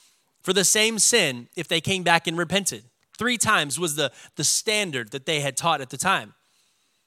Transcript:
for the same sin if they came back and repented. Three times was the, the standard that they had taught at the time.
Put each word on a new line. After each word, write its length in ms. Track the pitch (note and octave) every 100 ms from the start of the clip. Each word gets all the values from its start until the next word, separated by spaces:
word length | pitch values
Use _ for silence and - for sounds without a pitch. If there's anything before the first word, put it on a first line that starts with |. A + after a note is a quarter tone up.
| _ _ _ _
for 100 | -
the 100 | F#3+
same 360 | F3+ G#3+ A3 A3
sin 500 | - A#3 E3 B2 A#2+ -
if 120 | -
they 140 | E3+
came 220 | D#3 F#3+
back 240 | F3 E3+ -
and 100 | E3+
repented. 480 | E3 F#3 F#3+ A2 - _ _ -
Three 220 | A3+ A#3
times 400 | A3+ G3+ D3 B2+
was 160 | F3 D3
the, 160 | C#3 - - -
the 80 |
standard 680 | D3 - - G#3+ G3 C3+ A2
that 140 | C#3 C3+
they 140 | D#3
had 180 | C#3+ B2+
taught 240 | E3+ D3+
at 80 | C3
the 80 | C#3
time. 380 | F3+ F3+ G#2+ - _ _ _ _ _ _